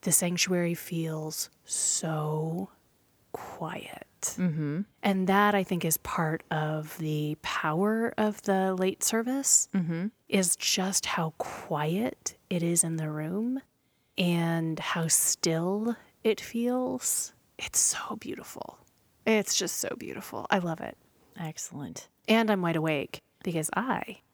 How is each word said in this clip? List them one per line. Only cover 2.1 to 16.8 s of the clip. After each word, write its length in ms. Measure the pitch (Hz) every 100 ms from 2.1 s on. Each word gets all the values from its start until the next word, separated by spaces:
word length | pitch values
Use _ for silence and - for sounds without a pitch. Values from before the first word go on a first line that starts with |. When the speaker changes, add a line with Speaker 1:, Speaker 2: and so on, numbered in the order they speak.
| 156 151 156 160 165 190 _ _ _ _ _ _
Speaker 1:
quiet. 720 | - - - 160 - - - - _
Speaker 2:
Mm-hmm. 600 | - - 180 156 147 151 202 _
Speaker 1:
And 240 | - 190 185
that, 280 | 196 208 208
I 80 |
think, 200 | 185 180 165
is 120 | 160
part 460 | - - 160 160 -
of 460 | 160 156 156 156 -
the 380 | 160 151 151 151
power 720 | - - 160 156 202 220 226 -
of 240 | 214 208
the 320 | - 190 190 185
late 280 | 185 196
service, 680 | - 226 233 269 269 - - 196
Speaker 2:
Mm-hmm. 320 | 165 165 190 - _
Speaker 1:
is 260 | 196 180 -
just 500 | - - 185 190 -
how 260 | - 165 -
quiet 1000 | - - - 147 151 175 240 - - - _
it 120 | 180
is 220 | 170 170
in 140 | 165 165
the 120 | 156
room 520 | 151 156 185 233 262 - _ _ _ _ -
and 600 | 175 170 165 165 160 156
how 280 | - - 165
still 880 | - - - 180 160 170 202 226 233 - _
it 160 | 226 240
feels. 960 | - 233 240 254